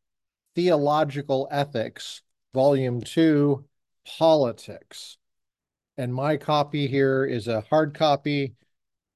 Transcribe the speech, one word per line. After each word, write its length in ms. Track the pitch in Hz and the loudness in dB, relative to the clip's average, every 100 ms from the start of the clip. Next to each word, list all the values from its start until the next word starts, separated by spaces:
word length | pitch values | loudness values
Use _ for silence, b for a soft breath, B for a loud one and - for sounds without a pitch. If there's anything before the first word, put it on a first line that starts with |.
| _ _ _ _ _ 170 | _ _ _ _ _ -2
Theological 920 | 180 151 143 151 151 139 143 135 139 | 2 2 2 2 0 -4 -2 -2 -2
Ethics, 720 | 143 143 127 117 - - - _ _ _ 131 | -4 -4 -4 -6 -10 -16 -16 _ _ _ 2
Volume 440 | 139 139 127 120 | 2 2 0 -4
Two, 640 | - 165 160 147 143 139 - _ _ _ - - | -4 2 4 4 2 0 -6 _ _ _ -16 0
Politics. 1000 | 160 156 123 110 - 95 _ - - - _ _ _ _ _ _ _ - | 4 4 2 -2 -16 -20 _ -20 -20 -20 _ _ _ _ _ _ _ -10
And 160 | 123 | -6
my 220 | 127 147 147 | -4 -2 -2
copy 520 | - 147 147 151 135 | 0 0 0 -2 -2
here 360 | 139 135 135 | 2 2 2
is 240 | 135 123 117 | 0 -4 -4
a 140 | 110 | -4
hard 320 | - 156 156 | 0 2 2
copy 600 | 147 156 143 151 143 135 - _ _ _ _ _ | 0 0 2 0 -2 -4 -10 _ _ _ _ _